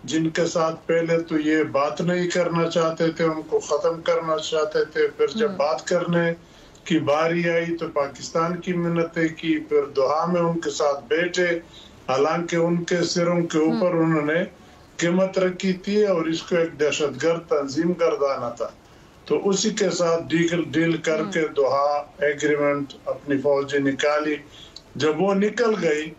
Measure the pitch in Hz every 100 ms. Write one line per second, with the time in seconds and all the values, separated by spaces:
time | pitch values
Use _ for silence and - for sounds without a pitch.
0 | 127 156 160 160 165 175 160 160 - 165
1 | 165 165 165 156 151 156 143 131 147 151
2 | 175 180 180 180 170 170 165 175 160 165
3 | 165 160 165 156 151 147 - 147 165 165
4 | 170 165 165 156 - 160 151 160 147 156
5 | 147 - 151 - 202 190 143 160 - 180
6 | 170 170 170 170 - - - - - 156
7 | 139 147 160 170 170 170 170 170 160 147
8 | 139 - 135 170 170 175 190 175 170 170
9 | 165 170 160 160 165 156 147 147 139 131
10 | 131 151 175 180 170 170 156 143 147 139
11 | - 156 175 175 175 170 - - - -
12 | - 131 147 170 170 170 170 175 170 175
13 | 170 175 170 175 170 156 160 226 180 165
14 | 165 156 147 165 202 - - - - -
15 | 170 185 190 190 185 180 190 185 - 208
16 | 208 175 160 165 - 175 165 139 147 139
17 | 147 127 156 165 165 151 139 131 170 180
18 | 165 147 139 131 120 120 - - - -
19 | - - - 151 202 185 220 - 190 170
20 | 170 165 127 160 170 170 147 143 165 160
21 | 165 156 175 170 156 143 135 139 143 147
22 | - - 143 143 147 143 143 143 139 -
23 | - 135 143 135 143 139 139 143 139 131
24 | 147 151 151 147 - - - - - 127
25 | 147 156 190 196 208 208 233 208 165 151
26 | 156